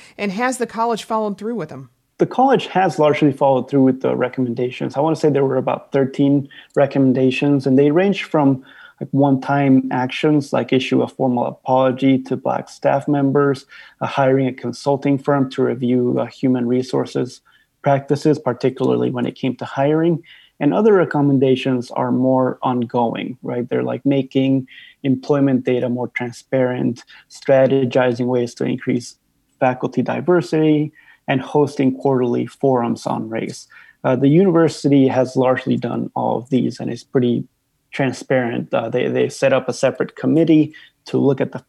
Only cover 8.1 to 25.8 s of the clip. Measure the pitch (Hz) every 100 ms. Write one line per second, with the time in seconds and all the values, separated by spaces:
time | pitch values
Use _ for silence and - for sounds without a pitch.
8.1 | 190 - 160 139 131 - - - - -
9.1 | 135 143 135 131 143 139 131 131 131 127
10.1 | - 156 151 139 127 120 131 131 131 123
11.1 | - 135 120 123 - - 131 131 127 135
12.1 | 131 131 131 127 127 - - 143 139 143
13.1 | 143 139 143 143 131 - - - - 123
14.1 | - 135 135 131 127 120 117 143 139 143
15.1 | 139 143 143 131 - 123 120 120 127 123
16.1 | 131 120 - 135 127 120 127 127 139 127
17.1 | 135 127 - _ _ _ _ 143 139 139
18.1 | 147 156 143 - 120 131 131 131 123 123
19.1 | 123 123 - 135 123 127 - 139 156 165
20.1 | 160 - - _ - 143 180 220 196 156
21.1 | 147 143 135 135 131 139 127 120 - 127
22.1 | 123 131 131 127 - 135 123 120 123 117
23.1 | - - 127 - 123 120 127 123 123 139
24.1 | 139 131 135 135 135 131 - - _ 139
25.1 | 127 - 143 139 127 127 123